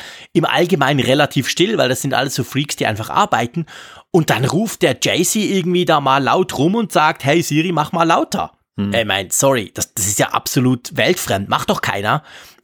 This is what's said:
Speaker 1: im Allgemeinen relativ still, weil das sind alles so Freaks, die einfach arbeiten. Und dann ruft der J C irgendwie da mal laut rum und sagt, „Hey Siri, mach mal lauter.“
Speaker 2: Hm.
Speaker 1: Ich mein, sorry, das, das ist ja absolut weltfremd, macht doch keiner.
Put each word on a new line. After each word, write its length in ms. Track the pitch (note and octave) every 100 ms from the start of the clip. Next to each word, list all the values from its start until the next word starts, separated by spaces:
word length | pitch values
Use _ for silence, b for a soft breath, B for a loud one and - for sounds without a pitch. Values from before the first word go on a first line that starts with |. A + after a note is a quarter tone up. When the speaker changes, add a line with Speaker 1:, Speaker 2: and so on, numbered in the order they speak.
| B B B
Speaker 1:
im 140 | F3 D#3+
Allgemeinen 540 | C3+ E3+ F3 C3+ D3
relativ 500 | A#2 C3+ C#3+ - B2+
still, 260 | - F#3+ G3+
weil 140 | C3
das 100 | B2+
sind 140 | C#3+
alles 200 | A#2 C#3
so 100 | -
Freaks, 320 | B2 C3 D3+ -
die 100 | B2
einfach 240 | G#2 A2
arbeiten. 560 | D3+ G#3 A2+ A#2+ - E3 B B B B
Und 200 | F3 D#3
dann 160 | B2 B2
ruft 340 | C#3+ A3 -
der 160 | E3 B2
J 280 | - G#2+ F3
C 140 | A3 G3+
irgendwie 300 | F#3+ E3+ F3+
da 160 | E3+ D#3
mal 220 | C#3 C3+
laut 340 | C3 D3 F#3 -
rum 180 | D3 A3
und 160 | G#3+
sagt, 320 | E3 D3+ E3+
„Hey 180 | C3 D#3+
Siri, 300 | D#3+ C#3+ E3+
mach 200 | E3 D#3
mal 120 | E3
lauter.“ 480 | E3 F3 D#4+ F#3+ D#3+ _ _ -
Speaker 2:
Hm. 160 | G2+
Speaker 1:
Ich 100 | A2
mein, 240 | G#2+ G2 F#2
sorry, 400 | - C#3 C3 F#2+
das, 180 | - -
das 140 | - G2+
ist 120 | G2+
ja 100 | -
absolut 680 | - - - B2+ B2+ - C#3+
weltfremd, 540 | A#2 F#3 - G2+ G2
macht 180 | C3 -
doch 140 | G3+
keiner. 400 | - G2+ G#2 C#3+ - B B B